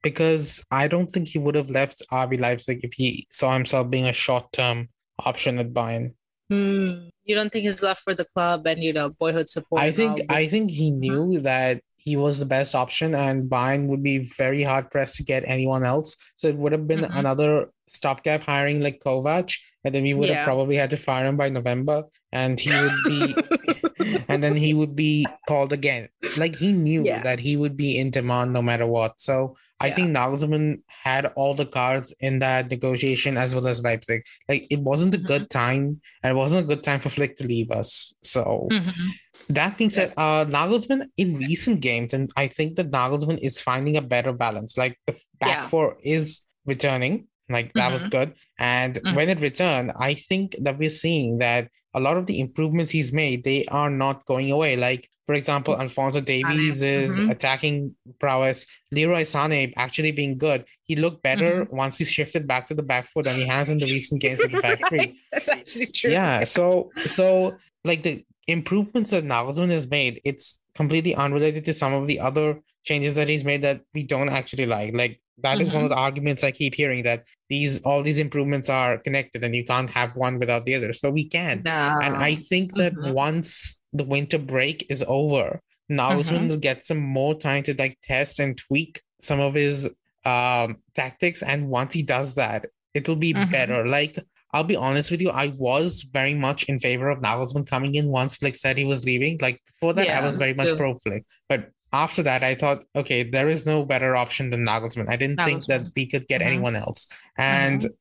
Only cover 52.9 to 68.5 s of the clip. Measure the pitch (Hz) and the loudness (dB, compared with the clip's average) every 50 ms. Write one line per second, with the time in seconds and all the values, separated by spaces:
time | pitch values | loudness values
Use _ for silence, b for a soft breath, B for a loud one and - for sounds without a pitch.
52.9 | - 160 147 120 127 156 156 143 127 123 123 135 135 139 - - - 143 147 147 | 0 -2 -2 0 0 0 0 0 0 -2 0 0 0 0 0 0 0 0 0 0
53.9 | 143 135 135 139 135 135 _ _ 131 127 135 139 139 147 160 151 131 123 123 123 | 0 0 0 0 -2 -4 _ _ -2 0 0 0 2 2 2 2 2 2 0 0
54.9 | 131 127 - _ _ _ _ - 147 143 131 - 147 143 131 147 151 110 131 127 | 0 -2 -6 _ _ _ _ -2 -2 0 0 0 0 0 2 0 0 0 -2 -4
55.9 | - - 135 135 131 147 135 131 135 127 135 - 139 151 156 156 147 135 139 139 | -2 -2 -2 0 0 -2 0 0 0 0 0 0 0 2 2 0 0 0 0 2
56.9 | 139 139 135 135 - 190 208 220 220 - - 135 131 131 - 151 147 143 143 139 | 2 2 0 0 0 0 2 0 0 0 0 0 0 0 0 -2 -2 -2 -4 -6
57.9 | - _ _ 120 127 _ - 143 131 131 135 131 127 - - B B B B B | -10 _ _ -20 -10 _ -2 0 2 2 2 0 0 -2 -8 B B B B B
58.9 | 147 151 156 165 175 170 160 156 - 147 143 156 156 143 135 123 - - 123 127 | -2 0 2 2 2 2 0 0 0 0 2 2 2 2 0 0 -2 -4 -4 -4
59.9 | - - 156 156 156 143 147 139 135 127 151 156 143 127 120 b b b _ _ | -2 -2 -2 -2 0 -2 -2 -4 -2 0 0 0 0 0 -4 b b b _ _
60.9 | 160 147 156 170 165 - _ 170 170 202 180 170 170 185 175 - 127 131 135 135 | -2 0 0 0 0 0 _ 0 2 2 2 2 2 0 -2 -4 -4 -4 -4 -4
61.9 | 135 - 160 147 - - 151 156 - 165 151 139 131 127 127 - 156 151 151 135 | -2 -4 -4 -2 0 -2 -2 -2 -2 -4 -2 0 -2 -2 -2 -4 -6 -6 -2 0
62.9 | 131 123 123 - - 160 143 135 127 131 131 127 127 135 143 143 151 151 143 131 | -2 -2 -2 -2 -4 -2 -2 0 0 0 0 0 2 0 2 0 0 0 0 0
63.9 | 135 135 131 - 151 139 135 131 131 131 466 - - 370 - 120 113 - - 370 | 0 -2 -2 -2 -2 0 0 0 2 2 0 0 0 0 2 2 0 2 0 0
64.9 | - - 370 392 - - _ _ - - - - - 370 - - - 233 254 - | 2 2 0 0 -4 -14 _ _ -6 -6 -2 -2 -4 -2 -2 -6 -2 -2 -2 -2
65.9 | - - - 160 151 180 190 165 131 113 113 - - 180 175 180 185 180 - - | -2 -2 0 2 2 4 4 4 4 2 2 2 2 2 4 4 4 2 0 -2
66.9 | - - - - - - 185 185 185 185 185 185 185 b b b b _ _ 165 | -8 -6 -2 -2 2 4 4 6 6 4 4 2 -2 b b b b _ _ 0
67.9 | 170 160 151 175 147 135 - _ _ _ _ - | 0 0 0 -4 -4 -4 -10 _ _ _ _ -2